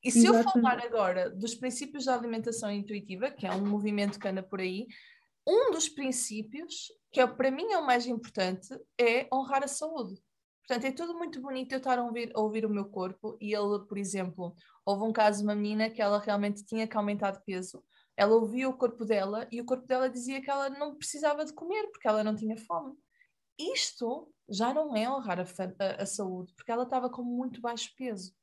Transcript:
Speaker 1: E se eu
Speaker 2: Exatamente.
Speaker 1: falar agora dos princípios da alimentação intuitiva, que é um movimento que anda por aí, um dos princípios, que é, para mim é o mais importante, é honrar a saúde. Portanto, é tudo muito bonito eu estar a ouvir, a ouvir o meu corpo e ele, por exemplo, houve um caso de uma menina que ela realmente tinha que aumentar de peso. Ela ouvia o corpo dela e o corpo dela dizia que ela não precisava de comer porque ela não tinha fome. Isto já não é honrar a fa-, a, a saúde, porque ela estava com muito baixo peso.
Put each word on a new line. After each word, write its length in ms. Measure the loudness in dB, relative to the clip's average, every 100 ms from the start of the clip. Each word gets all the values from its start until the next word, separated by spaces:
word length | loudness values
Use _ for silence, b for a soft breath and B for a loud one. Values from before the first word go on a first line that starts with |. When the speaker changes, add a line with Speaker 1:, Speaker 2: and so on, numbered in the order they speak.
Speaker 1:
E 80 | 6
se 160 | 8 10
eu 80 |
Speaker 2:
Exatamente. 260 | 10 8 6
Speaker 1:
falar 240 | 6 4
agora 460 | 0 2 2 2 -2
dos 240 | -2 -6
princípios 520 | -4 -4 -4 -8 -6 0
da 100 | 0
alimentação 520 | 0 -4 -4 -4 -4
intuitiva, 580 | -4 -4 -8 -8 -4 -4
que 160 | -4 -4
é 60 |
um 120 | 0
movimento 540 | 0 0 0 0 0 -2
que 80 | -4
anda 160 | -4
por 180 | -6 -4
aí, 280 | -4 -4 -8 B B B B _ 2
um 240 | 4 6
dos 160 | 2 -2
princípios, 1000 | -2 -4 -2 -4 -6 -8 -10 -12 -12 -12 -18 _
que 100 | 4
é, 60 | 4
para 240 | 4 0
mim 220 | 0 0
é 60 | 0
o 80 | 4
mais 200 | 2 2
importante, 600 | -4 -4 -2 0 0 -8 -16 -16 _
é 300 | 4 4 2
honrar 320 | -2 0 0
a 40 | 0
saúde. 520 | -4 -6 -4 -6 -8 _ _ _ _ -4
Portanto, 180 | -2 -2
é 60 |
tudo 260 | -4 -6 -6
muito 220 | -8 -8
bonito 320 | -8 -6 -4
eu 60 | -4
estar 200 | 0 0
a 60 |
ouvir, 260 | 0 -4 -4
a 60 | 0
ouvir 240 | 0 0
o 60 | 0
meu 140 | 0
corpo 520 | -2 -4 -6 -6 -10 -8
e 120 | -4
ele, 280 | 0 0 0 -4
por 120 | -6
exemplo, 560 | -4 -4 -4 -6 -10 -10 b b -2
houve 160 | 0
um 100 | 0
caso 260 | 4 4 4
de 60 |
uma 100 | 0
menina 360 | 0 0 0 0
que 100 | 2
ela 180 | 2 2
realmente 460 | 2 0 0 -2
tinha 220 | -6 -4 -2
que 100 | 0
aumentar 360 | 0 0 -2
de 120 | -4
peso. 400 | -6 -6 -6 -12 _ b b 2
Ela 180 | 6
ouvia 340 | 6 6 0 0
o 80 | 2
corpo 280 | 0 0
dela 440 | 0 2 2 -4 -6
e 100 | -8
o 40 |
corpo 220 | -2 -4 0
dela 220 | 0 0
dizia 320 | -2 -6 -6
que 100 | -4
ela 200 | -2 -2
não 240 | -4 -8
precisava 500 | -6 -10 -2 0 0
de 80 | -2
comer 360 | -6 -4 -4 -4
porque 180 | -4 2
ela 160 | 2
não 140 | 2 0
tinha 200 | -4 -6
fome. 380 | -4 -6 -6 -16 _ b b _ _ _
Isto 760 | -4 -2 -2 -2 -4 -4 -8 _ _
já 240 | 0 0
não 240 | 2 0 0
é 140 | 0
honrar 300 | -2 -2 -2
a 40 |
fa-, 300 | -2 -4 -8 -2
a, 240 | -2 -2
a 40 | -4
saúde, 480 | -4 -4 -4 -8
porque 160 | _ -4
ela 140 | -2
estava 260 | 0 0 -2
com 120 | -4
muito 380 | -4 -2 -4 -4
baixo 320 | -6 -6 -8 _
peso. 360 | -8 -6 -10 _